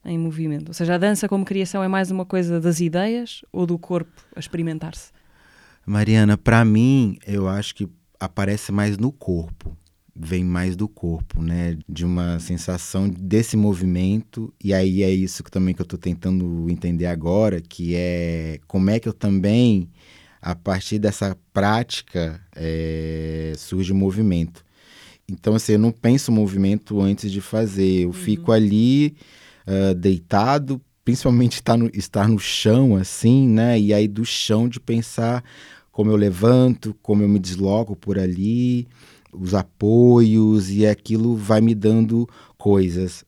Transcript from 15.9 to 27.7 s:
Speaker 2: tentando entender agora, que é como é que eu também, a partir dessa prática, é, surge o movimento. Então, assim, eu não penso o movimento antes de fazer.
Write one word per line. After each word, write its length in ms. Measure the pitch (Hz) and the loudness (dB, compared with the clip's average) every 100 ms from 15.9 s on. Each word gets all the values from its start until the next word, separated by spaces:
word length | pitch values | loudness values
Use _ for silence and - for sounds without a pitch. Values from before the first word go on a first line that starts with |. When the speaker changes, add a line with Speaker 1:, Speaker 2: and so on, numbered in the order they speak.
| 85 | -6
Speaker 2:
tentando 720 | 90 85 95 92 87 85 82 | -6 -4 -2 -2 -2 -4 -4
entender 360 | 85 90 85 87 | -4 -2 -2 -4
agora, 540 | 85 82 98 107 90 | -4 -2 2 2 0
que 340 | 82 - 85 87 | -8 -10 -4 -2
é 640 | 90 87 85 82 80 76 _ | -2 -2 -4 -4 -6 -10 _
como 220 | 95 95 | 0 0
é 100 | 113 | 0
que 80 | 113 | -4
eu 40 | |
também, 760 | - 107 98 98 113 123 101 85 _ _ - _ _ | -4 -2 0 2 4 4 2 -2 _ _ -20 _ _
a 140 | 90 | -10
partir 460 | 85 101 92 - 107 | -6 -4 -4 -4 -2
dessa 360 | 104 - 98 92 _ | -2 -2 -6 -6 _
prática, 880 | - 101 110 123 - - 87 82 82 - | -2 0 0 -4 -10 -8 -6 -6 -8 -18
é, 1000 | - 82 80 80 80 80 80 80 80 80 76 | -10 -6 -4 -6 -6 -6 -8 -8 -8 -8 -10
surge 340 | - 92 92 | -8 -4 0
o 60 | 98 | 0
movimento. 680 | 98 95 110 87 82 - _ _ _ - - _ - | 0 0 0 0 -2 -8 _ _ _ -20 -20 _ -16
Então, 260 | 95 107 | -6 -2
assim, 180 | 110 - | -2 2
eu 60 | 107 | 2
não 100 | 117 | 2
penso 400 | 113 117 135 - | 0 2 2 2
o 40 | |
movimento 680 | 113 101 98 98 104 - 104 | 0 0 0 0 -2 -2 0
antes 300 | 98 101 107 | 0 0 -4
de 80 | 98 | -8
fazer. 640 | - 110 110 | -6 -4 -2